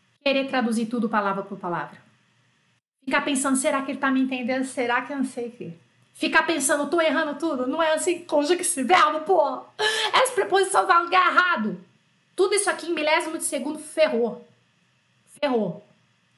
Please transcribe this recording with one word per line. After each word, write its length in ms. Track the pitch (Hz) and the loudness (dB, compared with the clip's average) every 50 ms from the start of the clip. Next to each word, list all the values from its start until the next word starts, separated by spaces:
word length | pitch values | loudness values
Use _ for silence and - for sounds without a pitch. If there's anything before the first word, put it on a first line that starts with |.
| _ _ _ _ 294 | _ _ _ _ -2
Querer 240 | 277 269 269 269 269 | 0 2 2 0 0
traduzir 380 | - 262 226 233 226 226 233 | 0 0 0 0 0 0 -2
tudo 240 | 220 254 240 214 220 | -2 -2 -2 0 0
palavra 320 | 233 214 202 196 190 196 196 | 0 0 0 0 0 -2 -4
por 160 | - 208 175 | -8 -10 -8
palavra. 400 | - 180 170 160 147 151 - - - _ _ _ _ _ _ _ _ _ _ _ _ _ _ _ _ _ _ _ - | -6 -4 -4 -4 -6 -8 -12 -18 -20 _ _ _ _ _ _ _ _ _ _ _ _ _ _ _ _ _ _ _ 0
Ficar 160 | 262 294 285 | 2 2 2
pensando, 380 | 277 302 285 262 277 277 269 262 | 2 2 0 0 2 2 0 2
será 240 | - 311 294 269 262 | 2 2 0 0 -2
que 80 | - | -4
ele 80 | 277 - | -4 -2
tá 120 | - 269 | 0 2
me 100 | 262 262 | 2 2
entendendo? 440 | 262 - 254 254 247 233 262 262 262 | 2 0 -2 -2 -2 -2 -2 -2 -2
Será 380 | 262 - - 247 240 247 254 262 | -4 -4 -4 -2 0 0 -2 -2
que 100 | 262 285 | -4 -4
eu 60 | 277 | -4
não 80 | 262 | -4
sei 220 | - - 254 240 233 | -4 -4 -6 -10 -10
o 20 | |
quê? 220 | 226 - 180 170 165 - _ _ _ _ _ _ _ | -10 -12 -12 -12 -14 -14 _ _ _ _ _ _ _
Ficar 300 | - - 269 262 330 311 | -6 -2 2 2 2 2
pensando, 440 | 339 330 302 - - 320 285 285 - | 2 0 0 0 0 0 0 0 0
tô 100 | 349 339 | 0 2
errando 400 | 320 320 269 311 320 294 294 285 | 2 2 2 0 0 -2 -4 -4
tudo? 280 | 330 330 302 247 254 | -4 -4 -2 -2 -2
Não 160 | 254 302 320 330 | -2 0 0 2
é 100 | 311 311 | 2 2
assim, 280 | 311 311 370 339 339 | 0 0 0 -2 -2
conjuga 420 | - - 339 294 294 294 359 359 - | -2 -2 0 2 2 2 0 0 0
esse 200 | - - 277 254 | -2 -4 -2 -2
verbo, 380 | 226 370 - 214 302 311 311 | 0 2 2 2 2 0 -2
pô! 420 | - - 190 240 285 269 - - - - _ - 427 453 - - 427 415 - | -2 0 2 2 2 2 -2 -6 -12 -12 _ -4 -2 -2 0 -2 -2 0 2
Essa 180 | 359 523 494 - | 2 2 2 2
preposição 540 | - - 403 349 392 190 381 - 381 381 | -2 -2 0 2 0 2 2 2 2 2
tá 120 | 381 359 349 | 4 4 2
no 60 | 349 | 2
lugar 260 | 349 370 370 359 339 | 2 2 2 2 4
errado. 480 | 269 320 359 359 339 262 214 214 175 - - - _ _ _ _ _ _ _ _ _ | 4 4 4 2 2 0 -2 -4 -6 -8 -12 -18 _ _ _ _ _ _ _ _ _
Tudo 200 | - 370 381 415 | 0 2 2 2
isso 160 | 381 - 359 | 0 0 0
aqui 160 | 320 - 320 | -2 -2 -4
em 80 | 330 349 | -4 -4
milésimo 420 | 311 294 302 311 339 349 320 320 | -2 0 2 2 2 0 -2 -6
de 80 | 330 - | -6 -6
segundo 340 | - 311 277 240 294 311 302 | -6 -6 -4 -4 -6 -8 -8
ferrou. 720 | - - - 311 262 233 233 226 240 220 - - - - _ _ _ _ _ _ _ _ _ _ _ _ _ _ _ _ - - | -12 -6 0 2 2 2 2 2 0 -2 -4 -6 -14 -20 _ _ _ _ _ _ _ _ _ _ _ _ _ _ _ _ -6 -2
Ferrou. 480 | 285 285 254 233 208 180 160 - - _ _ _ _ _ _ _ _ _ _ | 0 0 2 2 0 -2 -4 -8 -14 _ _ _ _ _ _ _ _ _ _